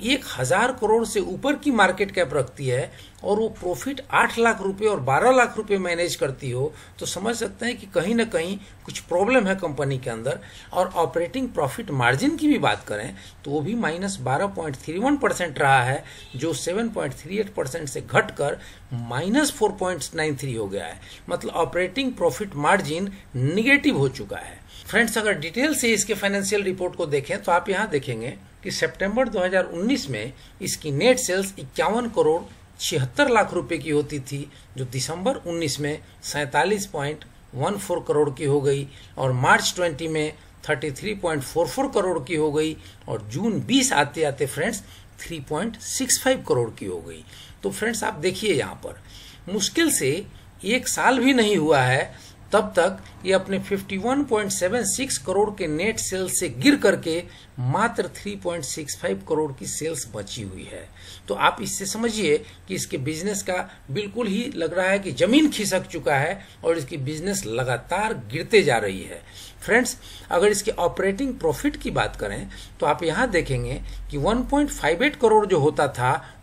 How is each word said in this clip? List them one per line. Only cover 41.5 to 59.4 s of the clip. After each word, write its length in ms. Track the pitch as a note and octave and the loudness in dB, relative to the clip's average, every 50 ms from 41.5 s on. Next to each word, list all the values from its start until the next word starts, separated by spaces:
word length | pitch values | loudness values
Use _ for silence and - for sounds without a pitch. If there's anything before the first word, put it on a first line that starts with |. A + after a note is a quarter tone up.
| - D#3+ E3+ | 0 0 0
फ़ोर 240 | - - B3+ C4+ C#4+ | 0 0 -2 -2 0
करोड़ 260 | - G#3+ F#3 F#3 E3+ D#3+ | 2 0 2 2 -2 -2
की 160 | C3+ D3+ E3+ | -4 -2 -2
हो 140 | D3+ D#3 D3+ | 0 0 2
गई 240 | C#3+ D#3 D#3 D#3+ D#3 - - - - - - - | 2 0 0 0 -2 -6 -12 -18 -20 -16 -10 -8
और 140 | A#2 G#2+ G2+ G#2+ | -8 -8 -8 -8
जून 300 | A2+ C#3 G3+ A#3 F#3+ C#3 | -6 -2 -2 0 0 -2
बीस 300 | - - B3 C#4 B3+ - - | 0 2 2 2 4 4 4
आते-आते 520 | C#3+ D3 C3+ - D#3+ D#3 C#3+ C3 - D3 C3 | 4 2 2 0 0 -2 -2 0 -2 -2 -2
फ्रेंड्स 340 | - C3+ F3+ A3+ A3+ - - - - - - - - - | -2 -4 -4 -4 -4 -6 -10 -14 -20 -20 -20 -20 -20 -16
थ्री 200 | - - E3+ D3+ C3 - | -12 -10 -10 -10 -6 -4
पॉइंट 300 | D3+ D3+ G3+ A#3 A3+ - | -4 -2 -2 -4 -6 -8
सिक्स 420 | - - - - C4 B3+ - - | -10 -8 -4 -4 0 0 0 2
फ़ाइव 220 | - C4 C4 B3+ - - | 2 2 2 2 2 2
करोड़ 200 | D3 B2 A#2 A2 | 2 2 2 0
की 160 | - - A2 | -4 -8 -8
हो 140 | F#2+ F2+ E2+ | -6 -6 -8
गई। 240 | D#2+ E2 E2 D#2 D#2 - - - - - - - | -8 -12 -14 -16 -18 -20 -20 -20 -20 -20 -16 -6
तो 80 | - G3 | -6 -4
फ्रेंड्स, 340 | G3 - G#3 A#3 A3+ - - | -4 -2 -2 -2 -2 0 -2
आप 100 | - - | -4 -4
देखिए 380 | D3 D#3 F#3 F#3+ - A3 G#3 D#3+ | -2 -2 -2 -2 0 0 2 2
यहाँ 200 | B2 G2+ F#2 E2+ | 2 0 -2 -6
पर 240 | - - - - - - - - - - - - - - F3 | -10 -12 -12 -12 -14 -18 -20 -20 -20 -20 -20 -20 -16 -10 -6
मुश्किल 400 | G3 G#3+ - - - E4+ E4+ D4+ | -2 -2 -2 0 2 4 4 4
से 320 | - - D3+ C3 D3 F#3+ G3+ - - - - - - - - | 4 2 2 2 0 0 -4 -8 -16 -20 -20 -20 -20 -8 -2
एक 220 | F#3+ A#3+ B3 B3 - | 0 0 0 0 -2
साल 300 | - E3 D3+ A3+ C4 B3 | -2 4 4 4 4 6
भी 160 | A#3 C4+ C4+ | 6 6 6
नहीं 220 | A#3+ G#3+ G#3 G#3 | 6 6 4 4
हुआ 240 | E3 D3+ D#3 D3+ C3+ | 4 6 6 6 6
है, 540 | B2+ B2+ C3 C#3+ F#3 - - - - - - - - - | 6 6 4 2 2 -2 -6 -14 -20 -20 -20 -20 -4 2
तब 200 | - A3 G3+ G3 - | 2 2 2 2 2
तक 220 | F3 E3+ F#3+ F#3+ - - - - - - | 2 2 2 0 -4 -10 -18 -18 -6 0
ये 80 | F#3 | 2
अपने 260 | F#3+ F#3 F#3 F#3+ G3 F#3+ | 2 2 2 0 -4 -4
फिफ्टी 360 | - - G3+ F#3+ - - G3 F#3+ | -2 -2 -4 -4 -4 -6 -6 -4
वन 240 | G3+ A#3+ C4+ C#4+ C#4 | -2 0 0 0 2
पॉइंट 260 | - A3+ G#3+ G#3 G3 | 2 0 0 0 0
सेवन 320 | - - F3+ F3+ A3 B3 A3+ | -2 0 0 0 0 0 0
सिक्स 300 | - - - C4 - - - | -2 -2 -2 -2 -4 -4 -4
करोड़ 300 | - - F3+ G3 G#3+ G#3 | -4 0 2 2 2 2
के 140 | G3 - F3+ D#3 | 0 -4 -4 -2
नेट 300 | D3+ D#3 F#3+ A3+ A3 - | -2 -2 -2 -2 -2 -4
सेल 300 | - - F#3+ F#3 F#3 F3 | -4 -4 -4 -4 -2 -2
से 180 | - - F#3 D3 | -2 -2 -2 -4
गिर 260 | A2+ B2 C3+ C#4+ D4 | -4 4 6 6 6
करके 460 | - - G3+ E3+ C3 - E3 D#3+ E3+ F3 - - - - - - C3 | 8 6 4 4 4 0 -2 -2 -4 -4 -8 -16 -20 -20 -16 -10 -4
मात्र 480 | B2+ B2+ D3+ F#3 A3 A#3 G3+ - - - - | -2 0 2 2 2 0 0 -2 -4 -4 -8
थ्री 180 | - - G3+ G3+ | -10 -10 -8 -8
पॉइंट 280 | - - F3 E3+ E3+ - | -6 -6 -4 -4 -4 -6
सिक्स 320 | - - D#3+ D3 - - - | -8 -8 -8 -8 -10 -10 -6
फ़ाइव 240 | - - G3 G3 - - | -4 -4 -4 -6 -4 -2
करोड़ 220 | D#3+ D3+ | -2 0